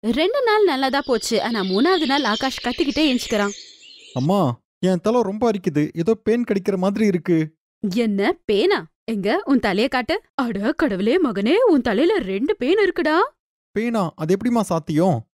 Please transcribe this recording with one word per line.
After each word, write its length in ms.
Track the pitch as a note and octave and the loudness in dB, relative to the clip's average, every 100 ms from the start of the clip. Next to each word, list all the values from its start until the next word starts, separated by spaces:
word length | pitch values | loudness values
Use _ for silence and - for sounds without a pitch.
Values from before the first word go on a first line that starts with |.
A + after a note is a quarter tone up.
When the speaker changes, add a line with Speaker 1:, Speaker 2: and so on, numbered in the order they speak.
| G#3+ | -2
Speaker 1:
ரெண்டு 320 | A#3+ F4 C#5 | 0 0 0
நாள் 240 | B4 G#4+ G4+ | 2 4 2
நல்லாதான் 400 | C4 C4+ C#4 C#4 | 2 0 -2 0
போச்சு. 360 | A#3 - A3 | -2 0 -2
ஆனா 180 | A3+ A#3 | -2 -2
மூணாவது 460 | F#3+ F#3 D4+ F#4+ D4 | 0 2 2 2 2
நாள் 160 | C#4 | 0
ஆகாஷ் 380 | B3 G#3+ C4+ - | 0 -2 -4 -4
கத்திக்கிட்டே 400 | A#3+ - C#4+ C#4+ | -6 -2 -2 0
ஏஞ்சிக்கிறான். 460 | D#4 B3 - A3 G3+ G3+ - - - - - | 0 0 -2 -2 -2 -6 -18 -20 -20 -20 -10
Speaker 2:
"அம்மா, 440 | - C#3 G3 D3+ A#2+ _ _ | -4 0 2 2 -2 _ _
என் 220 | F3+ F3+ | -2 0
தலை 180 | G#3+ A#3+ | 0 0
ரொம்ப 280 | G#3 G#3 A#3+ | 0 0 -2
அரிக்குது, 400 | G#3 F3+ D3 D3+ | 0 -2 -2 -2
ஏதோ 200 | E3 E3+ A3+ - | -2 -2 0 0
பேன் 140 | A#3 | -2
கடிக்கிற 320 | A#3+ G3+ F#3+ F#3+ | 0 -2 -2 0
மாதிரி 300 | F#3 G3+ G#3+ | -2 0 0
இருக்கு." 460 | F3+ E3+ E3 D#3 _ _ _ G#3 | 0 0 0 0 _ _ _ -4
Speaker 1:
"என்ன 420 | F#3+ A#3 G3+ G#3+ - | -2 0 0 -2 -2
பேனா? 400 | - G3+ E4+ F4+ D#3+ _ | -2 0 2 0 -4 _
எங்க 380 | - A3 G3 - | -8 -4 -2 -2
உன் 140 | - C4+ | 0 0
தலைய 300 | G#3+ F#3+ C4 | 2 0 0
காட்டு." 340 | B3+ A3+ F#4+ _ | -2 -2 -4 _
"அட 380 | - B3 G3 G#3+ | -6 -4 -2 -4
கடவுளே 480 | - D4 F#3+ G3+ E4+ | 0 -2 0 0 2
மகனே, 320 | D4 G3 G#3 F#4 | 0 0 0 2
உன் 240 | B4+ D4+ | 4 2
தலையில 380 | A#3+ G#3 E4 G#4 | 2 2 2 0
ரெண்டு 380 | F#3+ F#3+ C#4+ G#4 | -2 -4 -2 -2
பேன் 280 | B3+ G4 G4 | 0 2 2
இருக்குடா." 300 | - D4+ D#4+ B4 _ _ _ _ | 0 0 2 0 _ _ _ _
Speaker 2:
"பேனா? 400 | - A#3 A3+ E3 - | -4 -2 -2 -2 -4
அது 200 | D#3 F#3+ | -2 0
எப்படிம்மா 240 | A#3 A#3 | 2 0
சாத்தியம்? 680 | G3+ E3 D#3 D3+ F#3 B2+ - | 0 -2 0 2 2 0 -4